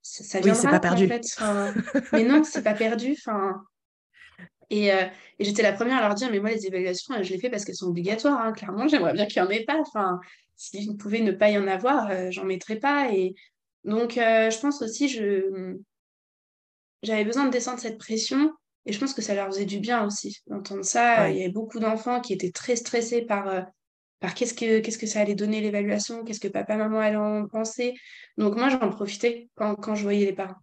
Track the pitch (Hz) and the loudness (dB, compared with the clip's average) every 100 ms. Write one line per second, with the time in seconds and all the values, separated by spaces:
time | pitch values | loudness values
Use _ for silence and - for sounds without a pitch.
0 | - - - 196 185 226 185 180 180 180 | -16 -16 -6 4 6 6 6 6 6 4
1 | 190 240 233 - 214 202 202 208 - 285 | 4 4 -4 -6 -2 0 -2 -2 -2 -2
2 | 247 302 233 294 311 311 214 208 220 226 | 2 2 6 6 4 0 0 2 0 0
3 | 247 294 - 208 190 196 - _ _ _ | -2 -4 -4 -2 -2 -4 -10 _ _ _
4 | _ _ - _ 175 _ _ 208 208 190 | _ _ -20 _ -20 _ _ 2 4 4
5 | 185 - - _ 208 208 208 - 240 262 | 2 -4 -20 _ -2 2 2 2 0 2
6 | 214 208 247 208 208 226 190 185 185 180 | 2 0 0 0 0 -2 -4 -4 -2 -4
7 | - 247 185 185 247 214 202 185 185 170 | -6 -4 -4 -2 -4 -4 -6 -6 -4 -2
8 | 175 220 285 269 226 214 190 202 269 294 | -2 0 2 2 0 -4 -8 -2 2 4
9 | 240 214 208 - 185 214 226 302 285 214 | 2 2 0 2 0 0 0 -2 -2 -2
10 | 190 180 - - _ _ - 196 208 208 | -2 -2 -6 -20 _ _ -14 -10 -8 -8
11 | 208 226 220 185 208 208 196 190 240 277 | -4 0 2 4 4 4 2 0 2 2
12 | 214 185 185 185 190 185 - 220 277 285 | 0 -2 -4 -4 -4 -6 -6 -4 0 2
13 | 269 202 185 196 _ _ _ _ - 214 | 2 2 0 -4 _ _ _ _ -4 0
14 | 233 233 226 226 220 220 285 285 226 226 | 0 2 4 6 4 2 -2 -2 -4 -2
15 | 285 240 208 196 190 190 185 190 202 _ | -2 0 0 0 0 -4 -8 -10 -14 _
16 | _ _ _ _ _ _ _ _ _ _ | _ _ _ _ _ _ _ _ _ _
17 | 214 214 208 240 277 247 233 247 233 220 | -4 0 0 0 0 0 -2 -6 -8 -10
18 | - 220 - 269 302 311 _ _ - 202 | -6 -4 0 2 2 0 _ _ -8 -4
19 | 269 262 214 202 196 196 196 196 214 240 | -4 -4 -4 -2 -2 -4 -4 -4 0 0
20 | 208 202 208 202 _ 208 190 196 190 240 | 0 -4 -10 -12 _ -10 -8 -8 -2 2
21 | 240 226 165 190 185 202 220 240 220 220 | 4 6 4 2 -2 -4 -6 -2 -2 0
22 | 247 247 233 180 175 - - 240 240 240 | -2 -4 -2 -4 -4 -6 -2 -2 0 -2
23 | 233 233 233 202 196 190 185 _ _ _ | 0 -2 0 -2 -2 -4 -6 _ _ _
24 | _ _ 185 - 240 - 233 220 214 214 | _ _ -8 -2 -4 -2 2 2 2 -4
25 | 214 208 208 202 208 214 214 202 202 208 | -4 0 0 0 0 0 0 0 0 -2
26 | 208 233 226 214 202 196 196 214 214 220 | -2 -8 -10 -8 -6 -6 -2 -2 0 2
27 | 214 214 208 214 208 220 220 - 247 254 | 2 2 0 -2 -4 -4 -6 -4 -4 -4
28 | - - - - 214 214 262 262 214 - | -14 -20 -14 0 0 4 2 2 0 -2
29 | 208 - 240 233 - - 214 208 214 214 | -6 -2 -2 -2 -12 -6 -4 -4 -4 -2
30 | 202 208 196 190 190 185 | 0 2 2 0 -8 -10